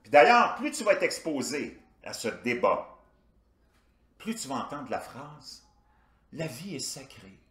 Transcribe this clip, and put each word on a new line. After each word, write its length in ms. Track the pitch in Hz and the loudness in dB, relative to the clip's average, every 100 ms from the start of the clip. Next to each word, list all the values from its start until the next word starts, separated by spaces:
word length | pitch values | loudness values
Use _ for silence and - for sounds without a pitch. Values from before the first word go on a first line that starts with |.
Puis 100 | - | 8
d'ailleurs, 440 | 143 240 240 202 | 8 10 8 4
plus 160 | - 285 | 0 -6
tu 120 | - | -2
vas 100 | 208 | 0
être 100 | 185 | 2
exposé 760 | 170 - 165 143 117 143 107 - _ _ | 0 -2 -6 -4 -4 -6 -8 -12 _ _
à 100 | - | -16
ce 140 | - 113 | -6 -6
débat, 720 | - 120 120 101 85 - - _ _ _ _ _ _ _ _ _ _ _ _ | -4 -4 0 2 0 -4 -20 _ _ _ _ _ _ _ _ _ _ _ _
plus 160 | 208 | -8
tu 140 | 220 131 | -8 -6
vas 80 | |
entendre 320 | 127 101 143 117 | -8 -6 -10 -6
la 100 | 104 | -8
phrase, « 680 | - 123 147 147 - - _ _ _ _ _ _ _ | -8 -14 -16 -16 -18 -20 _ _ _ _ _ _ _
La 140 | 147 160 | -10 -8
vie 280 | 120 196 | -8 -10
est 40 | 139 | -8
sacrée. 600 | - 143 131 113 98 92 _ | -8 -10 -16 -20 -20 -20 _